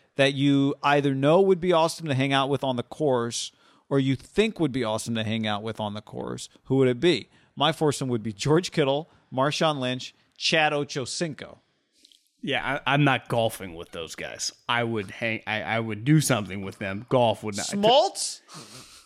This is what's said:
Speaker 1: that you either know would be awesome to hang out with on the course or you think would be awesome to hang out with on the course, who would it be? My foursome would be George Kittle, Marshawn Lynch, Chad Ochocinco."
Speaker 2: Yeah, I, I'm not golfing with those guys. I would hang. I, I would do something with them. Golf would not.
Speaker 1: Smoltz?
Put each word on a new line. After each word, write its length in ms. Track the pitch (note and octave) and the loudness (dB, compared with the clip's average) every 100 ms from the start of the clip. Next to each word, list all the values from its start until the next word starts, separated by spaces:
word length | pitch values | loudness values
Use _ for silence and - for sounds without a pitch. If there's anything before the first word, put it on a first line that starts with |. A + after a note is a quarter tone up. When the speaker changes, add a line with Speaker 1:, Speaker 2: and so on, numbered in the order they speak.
| _ - | _ 0
Speaker 1:
that 180 | C#3 | 2
you 400 | C#3 C#3+ C#3 C#3 D3 | 4 2 4 2 2
either 320 | C#3+ C#3+ C#3 | 2 4 4
know 280 | C3+ C#3 E3+ | 2 4 6
would 180 | G3 F#3 | 6 2
be 100 | F3+ | 2
awesome 340 | E3 E3 - E3 | 2 2 -2 -4
to 80 | C3 | 0
hang 180 | C#3 | 2
out 160 | C#3 C#3 | 0 0
with 140 | C#3 | 0
on 120 | C3+ A#2+ | 0 -4
the 80 | |
course 680 | - - D3+ B2+ A#2 A2 - - _ _ - | -6 -2 0 2 0 -6 -10 -14 _ _ -2
or 100 | C#3 | 0
you 160 | C3+ C3 | 2 0
think 440 | - - A3 - | -2 0 0 0
would 120 | D#3 | -2
be 120 | B2+ | -2
awesome 300 | A2 A2 - | -2 -2 -2
to 100 | A2+ | -4
hang 220 | G#2+ A2+ G#2+ | -2 -2 -2
out 160 | G#2 | -4
with 180 | A2 G#2+ | -6 -6
on 140 | G#2+ | -6
the 80 | G#2 | -8
course, 480 | - B2+ A#2 B1 - _ | -12 -10 -8 -10 -12 _
who 140 | - C3 | -2 2
would 100 | B2+ | 4
it 120 | B2 | 4
be? 300 | F3 C3 - _ _ - | 2 2 -2 _ _ -2
My 160 | D3 | 0
foursome 360 | D3+ D#3 - C3+ | 2 0 0 -2
would 160 | A#2+ | -4
be 100 | A2+ | -4
George 380 | G#2 C#3 D#3+ F#3 | -4 2 2 2
Kittle, 400 | - C3+ C#3+ E3 _ _ | 0 0 0 -4 _ _
Marshawn 460 | B2+ C#3 C#3+ E3 D3 | -2 -2 0 0 0
Lynch, 360 | B2+ B2+ - - _ - | -4 -6 -10 -18 _ -8
Chad 360 | - E3 D3+ | 0 2 2
Ochocinco." 840 | D3 C#3+ C#3+ A#2+ - E3 C3+ - - _ _ _ _ _ _ _ _ - | 0 -2 -6 -6 -6 -6 -8 -16 -18 _ _ _ _ _ _ _ _ -4
Speaker 2:
Yeah, 340 | B2 G#2+ C#3 - | -4 -2 -2 2
I, 80 | |
I'm 120 | C#3+ C#3+ | 4 4
not 240 | B2 - | 2 0
golfing 440 | A#2+ A2+ - G2 | 0 0 -2 -10
with 180 | E2 E2+ | -12 -12
those 240 | F2+ D#2+ - | -12 -12 -10
guys. 360 | D#2 A1+ - - - | -12 -8 -8 -8 -2
I 160 | A#2+ | -2
would 280 | A#2 A2+ F#2+ | 0 -4 -6
hang. 300 | - A2+ A2 - | -6 -6 -4 -4
I, 140 | G#2+ | -6
I 180 | E2 A2+ | -4 -4
would 240 | A2+ G#2 | -4 -4
do 160 | B2 D#3 | 2 4
something 420 | - A#2 F#2+ G2 | 4 0 -2 -8
with 160 | G2 - | -10 -8
them. 280 | G2+ G2 A#2+ | -8 -8 -2
Golf 340 | B2+ A#2 G2+ | 2 2 0
would 140 | G#2+ G2+ | -4 -6
not. 120 | - | -6
Speaker 1:
Smoltz? 720 | G3+ G#3+ C4 G4 - - - - D#3+ A#2+ B2+ - - | 0 4 6 4 -2 -8 -10 -16 -20 -20 -20 -20 -20